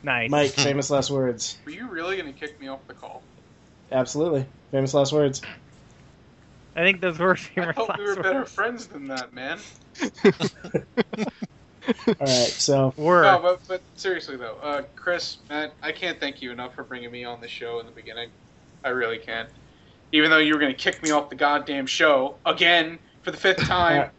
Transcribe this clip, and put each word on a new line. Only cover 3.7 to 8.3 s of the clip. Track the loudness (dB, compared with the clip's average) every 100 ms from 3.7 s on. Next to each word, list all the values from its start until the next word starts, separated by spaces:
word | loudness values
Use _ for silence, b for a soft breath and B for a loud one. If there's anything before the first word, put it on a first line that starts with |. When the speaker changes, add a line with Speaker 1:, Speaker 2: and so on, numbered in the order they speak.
| _ -2
Speaker 2:
Absolutely. | 0 0 0 0 0 -2 -10 -4
Famous | 0 2
last | 4 4
words. | 4 2 0 -12 -18 -20 -20 -20 -20 -20 -20 -20 _ -20 -20 -12
Speaker 1:
I | 2
think | 2 2
those | -2 0
were | 2 2
famous | -2 -4 -2
Speaker 3:
I | -2 -2
thought | -2
we | -2
Speaker 1:
last | -2
Speaker 3:
were |
better | 0